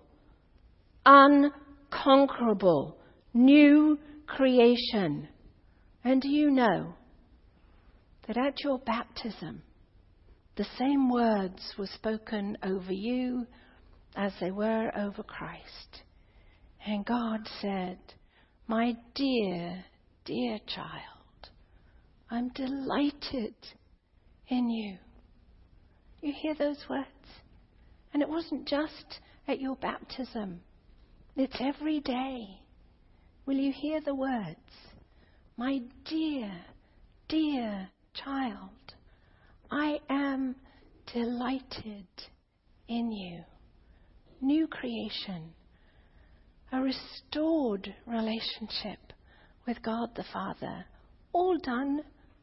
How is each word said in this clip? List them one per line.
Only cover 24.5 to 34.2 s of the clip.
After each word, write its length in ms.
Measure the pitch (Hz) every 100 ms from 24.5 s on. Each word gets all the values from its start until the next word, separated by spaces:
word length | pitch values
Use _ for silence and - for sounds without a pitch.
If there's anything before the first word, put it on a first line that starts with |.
| 254 240
you." 300 | 226 208 185 - - - - _ - - - - _ _ -
You 100 | 302
hear 220 | 277 311
those 340 | 302 294 285 -
words? 200 | 262 262 - - - - - - _ - - -
And 80 | 285
it 80 | 294
wasn't 380 | 320 330 277 -
just 520 | 285 302 - - - - - -
at 120 | 269
your 160 | 269 262
baptism. 840 | 180 - - - 247 233 196 175 - - _ - - - - -
It's 240 | 262 -
every 420 | 254 285 302 302
day. 600 | 277 247 262 254 208 190 - - - _ _ _ - _ -
Will 120 | 269
you 140 | 277
hear 260 | 262 294 311
the 140 | 302
words? 440 | 277